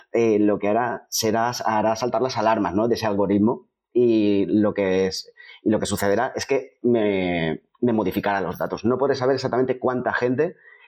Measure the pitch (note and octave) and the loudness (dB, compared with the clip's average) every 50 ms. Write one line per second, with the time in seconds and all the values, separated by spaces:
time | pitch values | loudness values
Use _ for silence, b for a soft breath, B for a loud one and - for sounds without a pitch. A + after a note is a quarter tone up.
0 | - _ - A2+ A#2 A2+ G#2 G#2 G#2+ G#2 G2+ F2+ G2 G#2 G#2+ A2+ B2 A#2 G2 - | -12 _ -2 0 2 2 4 4 4 2 2 0 0 0 0 0 0 -2 -4 -8
1 | - _ - - A2+ A2 G#2+ A2+ A#2 A#2+ A#2+ - - A2 A2 G#2+ G#2 A2 A2+ - | -10 _ -6 -4 -2 0 0 0 0 -2 -4 -4 -4 -2 0 0 0 0 0 -2
2 | B2+ A#2+ A#2 A2 B2+ B2+ - A2+ G#2+ A2 A2+ G2+ F#2+ F2 F2 G#2 A2+ A#2+ A2+ - | -2 -2 -2 -2 -2 -2 -2 0 0 0 2 2 0 0 0 0 0 0 0 0
3 | A2+ G#2+ G2+ G2 G2+ F#2+ G2+ G2+ G#2 A2+ C3+ - - _ _ _ _ _ - A#2+ | 0 -2 0 0 0 2 2 4 2 2 0 -2 -8 _ _ _ _ _ 0 2
4 | B2 A#2+ A2+ A2 G#2 G#2 G2+ G2 G2 E2+ G2 G#2+ G#2 G#2 - G2+ G2 F#2+ F#2+ F#2+ | 4 4 4 4 2 2 2 2 2 2 2 2 2 2 0 0 0 0 2 2
5 | F#2+ F#2+ F#2+ - - - B B B B B B - G#2 G#2+ G2+ F#2+ F#2+ G2+ - | 0 0 -2 -6 -12 -14 B B B B B B -2 0 0 0 0 -2 -4 -2
6 | G2+ G2+ G2+ A2 B2+ C3 - G#2+ - - C3+ C#3 - - _ _ - B2 A#2+ A#2 | 0 0 0 0 0 -2 -4 -6 -4 -2 -2 -2 -2 -6 _ _ 0 2 2 2
7 | G#2+ G#2 G2 F#2+ F2+ F2 F2 E2+ E2 D#2+ D2+ - - _ _ _ A#2+ A#2+ A2+ A2 | 2 0 0 0 0 0 0 0 -2 -2 -4 -6 -8 _ _ _ -2 0 0 0
8 | G2+ F#2 F#2 G2+ - G2+ G2+ G2 F2+ E2 F#2 - D#2+ F2+ F#2 - - A2+ B2+ A#2 | 0 -2 -2 -2 -2 0 -2 -2 -2 -4 -4 -6 -6 -6 -6 -4 -2 -2 0 0
9 | C#3 C#3+ C3 - B2+ C3 C#3 B2 C3 B2 A#2+ B2 C3 B2+ B2 - - B2 B2+ B2+ | 0 0 0 0 0 0 0 -2 -2 -2 -2 0 0 0 -2 -2 -2 -2 -2 -2
10 | B2 A2+ - - A#2+ B2 B2+ C3 D#3 F#3 B B B B B B B | -2 -2 -2 0 0 0 0 0 -2 -2 B B B B B B B